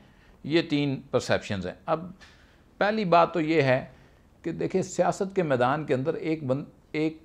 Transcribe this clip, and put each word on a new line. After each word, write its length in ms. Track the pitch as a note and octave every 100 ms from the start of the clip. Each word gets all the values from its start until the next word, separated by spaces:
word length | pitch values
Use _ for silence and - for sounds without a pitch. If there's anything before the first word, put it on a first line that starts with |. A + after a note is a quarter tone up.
| - _ - - B2+
ये 160 | E3
तीन 340 | D#3 D3 C#3+ C3 -
परसेप्शंस 520 | B2 - G2 - G2+ F2+
हैं। 120 | - -
अब 260 | D#3+ F3 - - - - _ _ _
पहली 260 | G3 A3 G3
बात 280 | E3+ E3
तो 60 | F3+
ये 220 | D#3 D#3+
है 180 | C3+ C3 - - - _ _ _
कि 80 | -
देखिए 320 | E3 E3+ F#3+
सियासत 480 | F#3 - F#3 E3+ F#3+ F#3+
के 80 |
मैदान 420 | E3 B2+ B2 D3+ D3
के 80 |
अंदर 220 | C3 C3 D#3
एक 320 | D#3 D#3+ C3+
बन-, 160 | C3 - - _ D3+
एक 260 | D#3 D#3+